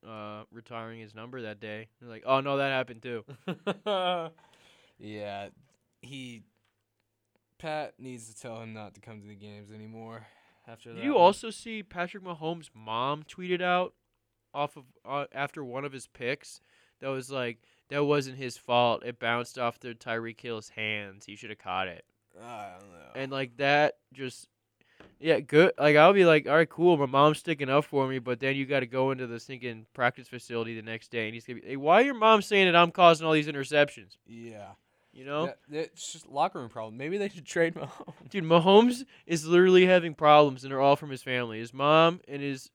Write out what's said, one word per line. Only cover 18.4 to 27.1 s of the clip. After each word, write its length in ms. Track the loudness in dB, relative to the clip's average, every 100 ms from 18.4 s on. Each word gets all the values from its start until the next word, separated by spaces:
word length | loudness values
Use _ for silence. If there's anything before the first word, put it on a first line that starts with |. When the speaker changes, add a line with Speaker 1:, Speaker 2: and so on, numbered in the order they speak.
| -12 -12
Speaker 1:
fault. 460 | 0 2 4 0
It 140 | -6 -8
bounced 400 | -4 -4 -6 -6
off 220 | -6 -6
the 140 | -16
Tyreek 460 | -16 -8 -8 -8 -14
Hill's 280 | -12 -12 -12
hands. 580 | -10 -8 -8 -10 -18 -20
He 80 |
shoulda 220 | -20 -18 -18
caught 320 | -8 -6 -6
it." 160 | -10 _ _ _ _
Speaker 2:
I 340 | -18 -16 -16 -20
don't 120 | -20
know. 200 | -20 -18 -12
Speaker 1:
And, 160 | -10
like, 240 | -8 -8 -4
that 400 | 0 2 2 -2 _
just, 340 | -14 -14 -14 -20 _ _ _ _ _ -20 _
yeah, 220 | 0 0
good. 320 | 2 4 4 4
Like, 180 | 4 8
I'll 160 | 6
be 120 | 8 6
like, 200 | 4 4
"All 80 |
right, 140 | 2 2
cool. 280 | 2 2 4
My 100 |
mom's 320 | 2